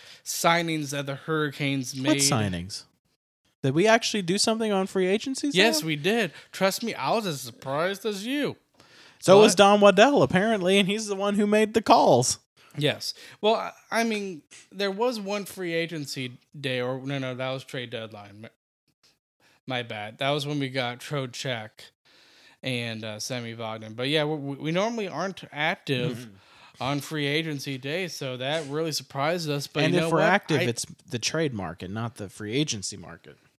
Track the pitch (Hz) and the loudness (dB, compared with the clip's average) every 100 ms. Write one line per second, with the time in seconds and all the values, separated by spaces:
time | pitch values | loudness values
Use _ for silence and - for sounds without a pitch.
0 | - - - - 170 170 165 156 143 143 | -20 -16 -10 0 4 4 2 -4 -4 -6
1 | 139 139 - 156 147 135 139 139 127 131 | -6 -8 -4 -2 -2 -2 -2 -2 -4 -6
2 | 135 147 139 135 101 90 90 - - _ | -4 0 0 2 0 -4 -8 -12 -16 _
3 | _ _ _ _ _ _ 135 147 208 226 | _ _ _ _ _ _ -2 2 4 4
4 | - 214 170 196 - 220 220 196 190 196 | 2 -2 0 0 0 0 0 0 0 0
5 | 185 208 269 269 294 180 214 311 160 151 | 0 0 -2 -6 -2 4 4 2 -2 -2
6 | 160 233 185 - - - 190 - 226 - | 0 0 -2 -6 -16 -2 -2 0 -6 -4
7 | 135 208 202 139 123 - 131 151 180 196 | -2 -2 -2 -6 -10 -12 -6 -2 -2 -4
8 | 226 202 220 285 226 - _ _ _ - | -6 -6 -4 -4 -4 -6 _ _ _ -20
9 | - _ - 196 214 185 202 208 202 190 | -20 _ 8 10 10 10 8 10 8 10
10 | 247 277 139 185 214 214 180 196 190 208 | 8 8 4 4 2 2 4 4 4 0
11 | 214 190 202 202 208 214 214 226 208 240 | -4 -4 0 2 4 4 4 2 6 8
12 | 269 127 127 - _ _ - - 143 107 | 8 6 4 -2 _ _ -18 -4 -2 -2
13 | - - - - 208 220 180 - - 214 | -6 -12 -16 -2 2 2 0 -10 -4 -2
14 | 233 208 196 160 - - - 190 202 196 | 0 -2 -6 -10 -16 -20 -16 -6 -4 -2
15 | 247 226 196 208 196 - 175 165 165 165 | -2 -2 -4 -6 -6 -8 -6 -4 -4 -6
16 | 139 - 127 123 _ 147 139 127 123 131 | -8 -8 -10 -12 _ -10 -6 -4 -4 -6
17 | 131 139 131 123 131 131 - 139 120 113 | -6 -6 -6 -6 -6 -8 -10 -12 -10 -10
18 | 110 101 101 104 110 - _ _ _ _ | -12 -16 -20 -20 -20 -20 _ _ _ _
19 | _ _ _ _ _ _ - 127 113 110 | _ _ _ _ _ _ -8 -6 -6 -8
20 | 104 120 135 147 143 147 139 131 120 123 | -10 -6 -2 -2 -2 -4 -4 -4 -4 -6
21 | - 147 131 117 139 117 110 - - _ | -8 -6 -6 -8 -8 -8 -10 -18 -20 _
22 | _ _ _ _ - _ 131 123 117 110 | _ _ _ _ -20 _ -6 -4 -6 -8
23 | 110 107 - 127 117 113 113 110 110 110 | -10 -10 -8 -8 -8 -10 -8 -10 -10 -6
24 | 131 156 151 156 139 135 151 170 220 233 | 0 0 0 -2 -6 -6 -2 0 0 -2
25 | 196 143 190 175 - 143 156 202 - 127 | -6 -6 -6 -8 -12 -4 -2 -2 -2 -2
26 | 123 120 120 95 _ - - - 123 143 | -2 -4 -10 -20 _ -20 -20 -6 -4 -4
27 | 139 156 143 151 160 147 143 135 135 170 | -4 -4 -2 -2 -2 -6 -6 -8 -6 -6
28 | 180 - 139 127 131 160 143 147 165 143 | -6 -8 -8 -6 -4 -4 -4 -4 -4 -6
29 | 131 139 147 180 156 143 143 156 156 175 | -6 -4 -2 -2 -2 -4 -4 0 2 2
30 | 165 160 160 196 - 151 123 117 - - | 2 4 4 4 2 2 2 -2 -8 -14
31 | - 120 - 160 160 110 87 85 92 107 | -10 -6 -4 -2 -2 -4 -8 -8 -10 -6
32 | 117 - 95 - 104 123 156 110 92 101 | -8 -8 -14 -10 -4 -2 -2 -4 -8 -12
33 | 82 82 - - _ | -14 -18 -20 -20 _